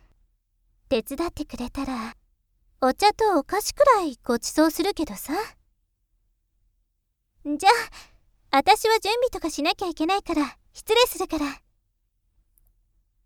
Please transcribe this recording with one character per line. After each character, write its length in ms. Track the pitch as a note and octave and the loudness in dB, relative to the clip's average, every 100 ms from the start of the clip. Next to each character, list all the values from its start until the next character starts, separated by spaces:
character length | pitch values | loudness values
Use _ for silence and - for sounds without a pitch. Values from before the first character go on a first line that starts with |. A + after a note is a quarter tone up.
| _ _ _ _ _ _ _ _ - | _ _ _ _ _ _ _ _ -4
手 140 | B3 | -4
伝 240 | - C#4 E4+ | -4 -6 -6
っ 40 | |
て 120 | - | -6
く 120 | D4+ - | -12 -10
れ 120 | B3 | -10
た 160 | - | -8
ら、 300 | C4+ B3 A3+ - _ _ _ _ _ - | -8 -6 -10 -14 _ _ _ _ _ -2
お 140 | C4 | -2
茶 180 | - G4+ | 2 2
と 260 | G#4 G#4+ E4+ | 2 2 0
お 40 | |
菓 180 | - F#4+ | 0 -4
子 140 | - | -4
く 100 | - C#5+ A4 | 2 4 4
ら 60 | |
い 160 | E4 A#3+ | 2 -6
ご 120 | - | -4
馳 260 | A#3 - - | -4 -2 2
走 120 | D#4+ | 2
す 80 | D#4 | 2
る 100 | F4+ | -4
け 100 | G4+ | -2
ど 100 | D4+ F#3+ | -6 -6
さ。 160 | - E4+ A4 - _ _ _ _ _ _ _ _ _ _ _ _ _ _ _ _ _ _ | -6 -6 -6 -12 _ _ _ _ _ _ _ _ _ _ _ _ _ _ _ _ _ _
じ 220 | D4 D4 F#4+ | -6 0 4
ゃ 40 | |
あ、 20 | A#4 A4+ - - _ _ _ - C4+ | 4 2 -12 -20 _ _ _ -2 2
私 300 | D#4+ G#4+ A4 | 4 4 6
は 100 | A4+ | 2
準 120 | F#4+ | 2
備 160 | A#4 B4 | 0 0
と 100 | F4+ | -2
か 100 | E4 | -6
し 120 | D4 | -2
な 100 | D4+ | -2
き 100 | - | -2
ゃ 60 | F#4 | -4
い 60 | |
け 120 | D#4 D#4+ | -4 0
な 100 | G4 | -2
い 60 | |
か 120 | - | -2
ら、 220 | D#4 C4+ - _ | -2 -2 -6 _
失 220 | - - | -18 0
礼 60 | A4+ | 2
す 160 | B4 E4 | 2 0
る 80 | F#4 | -6
か 120 | D#4+ | -4
ら。 220 | C#4+ C4+ _ _ _ _ _ _ _ _ _ _ _ _ _ _ _ _ | -4 -8 _ _ _ _ _ _ _ _ _ _ _ _ _ _ _ _